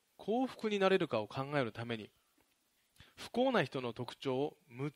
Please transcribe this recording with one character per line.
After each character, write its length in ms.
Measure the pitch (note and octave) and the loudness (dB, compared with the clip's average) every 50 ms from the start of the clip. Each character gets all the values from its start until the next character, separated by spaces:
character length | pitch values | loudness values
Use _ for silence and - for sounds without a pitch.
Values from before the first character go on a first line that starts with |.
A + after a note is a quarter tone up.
| _ _ _ _ | _ _ _ _
幸 280 | - - G#3+ B3 C4 B3 | -4 -2 0 0 0 0
福 220 | - - - A3 | -4 -4 -4 0
に 100 | G#3 G3+ | 2 4
な 100 | F#3+ F#3+ | 4 6
れ 80 | F#3+ F3+ | 6 4
る 100 | E3+ - | 2 2
か 120 | - A2 | 0 -2
を 80 | G#2+ - | -2 -2
考 180 | - C3+ C3+ C#3 D3 | -4 -6 -4 0 0
え 80 | C#3+ C3 | 0 0
る 80 | A2 | 0
た 120 | - - A#2 | -2 -6 -6
め 120 | A#2+ A#2 A2 | -6 -6 -6
に、 120 | G2+ - _ _ _ _ _ _ _ _ _ _ _ _ _ _ _ _ _ _ - - _ | -6 -12 _ _ _ _ _ _ _ _ _ _ _ _ _ _ _ _ _ _ -20 -20 _
不 160 | - - - | -16 -14 -6
幸 200 | - A#3 B3+ C4+ | 0 2 2 4
な 120 | B3+ G#3 D3+ | 4 4 2
人 180 | - - C#3 | 2 -2 -4
の 120 | B2+ A#2+ A2 | -4 -4 -4
特 220 | - B2 - - | -6 -8 -8 -8
徴 220 | - - C#3 B2+ C3 | -6 -2 -2 0 0
を 200 | C#3+ D3+ - _ _ _ | 0 -2 -4 _ _ _
六 240 | A#2 B2 C#3 D3+ - | -10 -6 -6 -6 -6